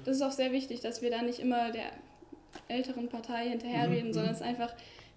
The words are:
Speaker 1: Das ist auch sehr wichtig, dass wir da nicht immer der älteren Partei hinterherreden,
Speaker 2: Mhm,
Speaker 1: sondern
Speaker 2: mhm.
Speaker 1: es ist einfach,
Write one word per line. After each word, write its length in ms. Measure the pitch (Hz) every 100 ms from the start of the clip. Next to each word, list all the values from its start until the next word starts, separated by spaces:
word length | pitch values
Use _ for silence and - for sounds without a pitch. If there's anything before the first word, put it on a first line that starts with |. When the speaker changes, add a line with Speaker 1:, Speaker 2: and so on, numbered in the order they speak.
| -
Speaker 1:
Das 100 | 269
ist 60 |
auch 100 | 269
sehr 220 | 269 262
wichtig, 260 | 262 262 240
dass 220 | 226 240
wir 80 | 240
da 120 | 233
nicht 180 | 240 240
immer 300 | 254 240 233
der 200 | 226 - - - - - - - - -
älteren 400 | 240 262 262 240
Partei 400 | 233 226 233 240
hinterherreden, 600 | 240 240 240 240 240 233
Speaker 2:
Mhm, 40 |
Speaker 1:
sondern 180 | 220 220
Speaker 2:
mhm. 40 | 233
Speaker 1:
es 60 |
ist 60 | 240
einfach, 260 | 240 233 - - - -